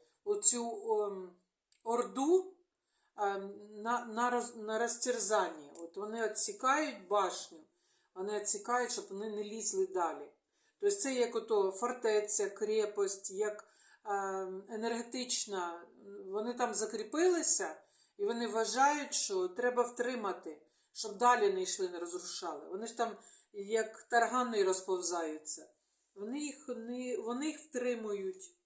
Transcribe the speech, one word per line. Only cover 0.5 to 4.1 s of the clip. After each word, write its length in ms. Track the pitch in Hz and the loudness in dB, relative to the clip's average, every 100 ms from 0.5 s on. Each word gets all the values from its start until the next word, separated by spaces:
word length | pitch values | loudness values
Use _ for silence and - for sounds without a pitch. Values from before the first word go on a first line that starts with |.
| 240 233 226 226 214 | 4 0 -6 0 0
ем, 320 | 208 196 180 180 _ _ _ _ | 0 -4 -10 -16 _ _ _ _
орду, 680 | 226 233 190 247 285 370 - - _ _ _ _ _ - | -2 0 0 0 4 4 4 -8 _ _ _ _ _ -2
ем, 360 | 202 196 196 208 208 | -2 -2 -6 -12 -16
на, 340 | 208 226 240 | -8 -2 -2
на 260 | 233 | -2